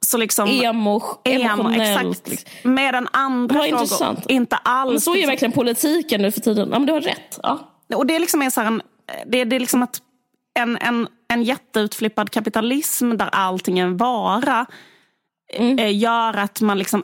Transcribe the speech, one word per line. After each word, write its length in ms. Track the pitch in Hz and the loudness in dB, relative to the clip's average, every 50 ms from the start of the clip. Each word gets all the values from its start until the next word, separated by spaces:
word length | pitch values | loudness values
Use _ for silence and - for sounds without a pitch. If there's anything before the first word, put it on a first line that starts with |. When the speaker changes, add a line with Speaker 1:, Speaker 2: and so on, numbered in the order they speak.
| - | -2
Speaker 1:
så, 100 | - - | -2 0
liksom, 320 | 233 226 214 - - 208 202 | 0 0 0 0 0 2 2
Speaker 2:
Emo-, 540 | 262 262 247 233 220 233 214 208 208 214 - - - - - | 2 2 2 0 0 0 0 0 0 0 -2 -6 -8 -4 -2
Speaker 1:
emo, 200 | 254 262 262 247 | 0 2 2 2
Speaker 2:
emotionellt, 560 | 226 208 226 226 226 226 233 220 214 202 190 190 180 180 - | 2 0 0 0 0 2 2 2 2 2 0 0 -2 -4 -6
Speaker 1:
exakt. 100 | - - | -6 -8
Speaker 2:
liksom. 460 | 190 - - - - - - 247 254 | -10 -10 -10 -14 -16 -4 0 0 2
Speaker 1:
Medan 340 | 269 269 269 254 247 247 - - | 2 2 0 0 -2 -2 -2 0
andra 420 | 262 269 269 262 247 247 233 262 | 0 0 0 0 0 0 2 2
Speaker 2:
Vad 80 | 302 294 | 2 2
Speaker 1:
frågor 160 | 311 302 240 233 | 2 2 0 0
Speaker 2:
intressant. 440 | - - - - - - 180 - - | 0 0 0 0 0 -2 -2 -2 0
Speaker 1:
inte 260 | 262 262 240 - - | 2 2 2 2 0
alls, 340 | - - 220 247 262 269 262 240 | 0 0 0 0 0 0 0 0
Speaker 2:
Men 80 | 294 | 0
så 100 | - 339 | 0 2
är 40 | 349 | 2
ju 40 | - | 2
Speaker 1:
liksom. 100 | 349 277 | 2 2
Speaker 2:
verkligen 220 | 262 269 269 226 233 | 0 0 0 0 0
politiken 720 | - 233 240 233 226 - 294 302 349 311 - 240 202 202 | 0 0 0 0 0 0 2 2 0 0 0 0 0 0
nu 80 | 196 | 0
för 100 | 208 226 | 0 0
tiden. 280 | - 233 214 214 196 - - | 0 0 0 0 0 0 0
Ja, 60 | 240 | 0
men 80 | 285 | 2
du 60 | 262 320 | 2 0
har 80 | 302 | 0
rätt. 380 | 294 - - - - - - - - | -2 -2 -4 -6 -8 -14 -14 -6 -4
Ja. 160 | - 269 311 - - _ _ _ - 233 | -4 -4 -4 -6 -14 _ _ _ -6 -2
Speaker 1:
Och 120 | 233 277 | 0 0
det 100 | 254 320 | 2 2
är, 40 | 330 | 0
liksom, 220 | 339 339 - 311 277 | 0 0 0 0 0
är 80 | 262 | 0
så 100 | - 269 | 0 0
här 60 | 226 208 | 0 0
en, 140 | 226 214 - _ _ _ _ - - - - | 0 -2 -4 _ _ _ _ -14 -14 -12 -6
det, 180 | - 226 254 254 | -2 0 0 0
det 120 | 226 262 | 2 0
är, 40 | 254 | 0
liksom, 220 | 254 247 - 254 247 | 0 2 2 2 2
att 160 | 247 - - - _ _ _ _ _ _ _ _ _ - - | 0 -2 -8 -16 _ _ _ _ _ _ _ _ _ -4 -2
en, 200 | 240 240 240 - | -2 0 -2 -2
en, 280 | - 240 240 233 233 - - _ _ - 233 | -2 -2 0 0 -2 -4 -6 _ _ -2 -2
en 100 | 240 233 | 0 0
jätteutflippad 880 | 226 262 277 - _ - 220 208 214 - - 220 214 - - 208 202 | 0 -2 -4 -6 _ -2 -2 -2 -2 -2 -2 -4 -2 -2 -2 -4 -2
kapitalism 880 | - 226 214 220 - 226 220 240 254 285 311 - - - 254 240 233 | -2 -4 -2 -2 0 0 0 0 0 -2 -2 -2 -2 0 0 0 0
där 120 | 196 202 - - | 0 0 0 0
allting 460 | 190 190 185 185 185 - - 180 180 | 0 0 0 -2 -2 -2 0 0 2
är 60 | 180 | 2
en 120 | 180 185 | 2 2
vara, 720 | 175 226 247 254 220 190 185 190 226 254 285 262 226 247 - - - - - - _ _ _ _ _ _ _ _ _ _ - - | 0 0 0 0 0 0 0 0 0 2 0 0 0 -2 -4 -8 -18 -20 -20 -20 _ _ _ _ _ _ _ _ _ _ -10 -4
Speaker 2:
Mm. 220 | - 226 240 269 254 | 0 2 2 2 2
Speaker 1:
eh, 180 | 226 214 208 202 | 2 2 2 2
gör 380 | 226 233 233 233 226 226 214 | 2 2 2 2 0 0 0
att 240 | 202 202 202 - - | 0 -2 -2 -2 -2
man, 180 | 220 208 202 196 | 0 0 0 0
liksom, 240 | 190 - - 202 | 0 0 -2 -2